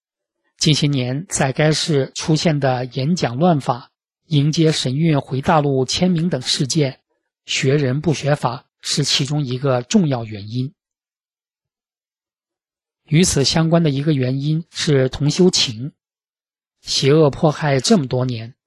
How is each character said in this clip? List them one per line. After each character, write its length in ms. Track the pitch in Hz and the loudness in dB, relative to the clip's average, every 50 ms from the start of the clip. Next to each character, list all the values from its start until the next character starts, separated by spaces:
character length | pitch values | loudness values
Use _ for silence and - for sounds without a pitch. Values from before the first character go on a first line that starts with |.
| _ _ _ _ _ _ _ _ _ _ _ - | _ _ _ _ _ _ _ _ _ _ _ -2
近 160 | - 165 147 | 2 2 2
些 140 | - 160 143 | 2 2 0
年 380 | 143 131 123 123 127 147 190 - | 0 -2 -2 -4 -4 -6 -8 -6
在 240 | - - 156 135 127 | -4 -2 -2 0 0
该 180 | - 151 156 | 2 2 2
市 400 | 156 - - - 156 139 131 - - | 2 0 -2 0 0 0 0 -2 -4
出 200 | - - - 156 | -6 -2 0 0
现 240 | 151 - 175 147 143 | 2 2 0 0 2
的 240 | 139 135 127 123 127 | 0 0 0 -2 -4
演 320 | 127 - 135 131 151 180 | -6 -6 -4 -2 -2 0
讲 220 | 165 151 123 120 127 | 0 -2 -4 -2 0
乱 240 | 165 180 165 139 | 2 2 2 2
法、 300 | - - 123 123 - - _ _ _ _ _ _ _ | 0 -2 -4 -6 -8 -18 _ _ _ _ _ _ _
迎 260 | - 156 143 143 156 | -2 0 2 2 2
接 220 | 147 160 160 156 156 | 2 2 2 2 2
神 240 | - - 127 127 147 | 0 -2 -4 -2 0
韵 240 | 165 165 151 139 | 2 2 2 0
回 180 | - - 135 131 | 0 -4 -6 -4
大 220 | 143 - 170 156 | 0 2 2 2
陆 240 | 143 143 139 131 131 | 2 2 0 0 0
签 260 | - - - 180 185 | -2 -2 0 0 0
名 180 | 180 156 165 180 | 0 0 0 -2
等 120 | 160 131 | -2 -4
事 260 | 127 - - - 156 120 | -4 -4 -4 -2 -2 -2
件， 320 | - 160 143 131 - - _ _ _ _ _ _ _ _ _ | 0 0 0 0 -2 -8 _ _ _ _ _ _ _ _ _
学 320 | - - - - 131 139 151 | -8 -4 -2 0 2 2 2
人 240 | 143 127 127 151 | 0 0 -2 -2
不 120 | 151 175 139 | -2 -2 -2
学 220 | - - 139 147 | -2 0 -2 -2
法 300 | - - 127 117 - - _ _ _ | 0 -2 -4 -6 -8 -14 _ _ _
是 240 | - - - 160 139 | -8 -6 -4 -2 -2
其 200 | - - - 143 | 0 -2 -2 -2
中 200 | 131 147 151 147 | -2 -2 -4 -4
一 120 | 120 127 127 | -4 -4 -2
个 240 | 139 139 127 123 123 | -2 0 0 0 0
重 260 | - - 214 175 147 | 2 2 2 2 2
要 160 | 131 117 113 | 0 -2 -4
原 240 | 107 107 101 98 107 | -8 -10 -12 -10 -8
因。 240 | 117 123 131 147 - _ _ _ _ _ _ _ _ _ _ _ _ _ _ _ _ _ _ _ _ _ _ _ _ _ _ _ _ _ _ _ _ _ _ _ _ _ _ _ _ _ _ _ _ _ _ | -6 -4 -6 -6 -8 _ _ _ _ _ _ _ _ _ _ _ _ _ _ _ _ _ _ _ _ _ _ _ _ _ _ _ _ _ _ _ _ _ _ _ _ _ _ _ _ _ _ _ _ _ _
与 180 | - 147 160 185 | 0 2 4 4
此 220 | - - 147 131 | 4 2 2 0
相 240 | - - 165 160 160 | 2 2 2 2 2
关 140 | 170 170 170 | 2 2 2
的 60 | 151 | 2
一 140 | 135 135 143 | 0 0 0
个 80 | 160 | 0
原 300 | 151 131 127 127 131 139 | 0 0 0 -2 -2 -2
因 240 | 139 151 156 165 170 _ | -2 -2 -2 -2 -4 _
是 380 | - - - - 143 135 131 131 | -8 -6 -2 2 2 2 2 0
同 220 | - - 139 147 | 0 -2 -2 0
修 200 | - - 180 180 | 2 4 4 4
情。 440 | - - - - 110 107 127 156 - _ _ _ _ _ _ _ _ _ _ _ _ _ _ _ _ _ | 4 2 -2 -2 -4 -8 -10 -12 -12 _ _ _ _ _ _ _ _ _ _ _ _ _ _ _ _ _
邪 320 | - - - - 143 135 147 | -10 -6 -4 0 2 4 4
恶 160 | 160 156 143 | 4 4 4
迫 220 | 127 - - 156 | 2 2 0 0
害 280 | 143 - 160 147 139 131 | 0 0 -2 0 0 0
这 180 | - - 233 185 | 2 2 2 2
么 80 | 135 | 2
多 200 | 123 127 123 127 | 0 -2 -2 -2
年， 300 | 131 123 113 110 117 - _ _ | -2 -4 -6 -10 -14 -16 _ _